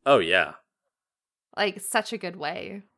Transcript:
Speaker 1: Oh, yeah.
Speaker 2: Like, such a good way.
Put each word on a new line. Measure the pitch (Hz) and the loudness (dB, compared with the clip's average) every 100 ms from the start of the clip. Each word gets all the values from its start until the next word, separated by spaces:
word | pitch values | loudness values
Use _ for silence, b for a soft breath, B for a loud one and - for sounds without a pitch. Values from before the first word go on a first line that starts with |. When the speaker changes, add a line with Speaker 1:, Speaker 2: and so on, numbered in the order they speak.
Speaker 1:
Oh, | 139 127 | 4 4
yeah. | 82 90 76 - _ _ _ _ _ _ _ _ _ - | 6 2 2 -4 _ _ _ _ _ _ _ _ _ -2
Speaker 2:
Like, | 202 190 | -2 -2
such | - 226 214 | -2 -2 -2
a | 226 | -8
good | 180 180 | -8 -6
way. | 151 175 - 202 - | -8 -6 -10 -14 -18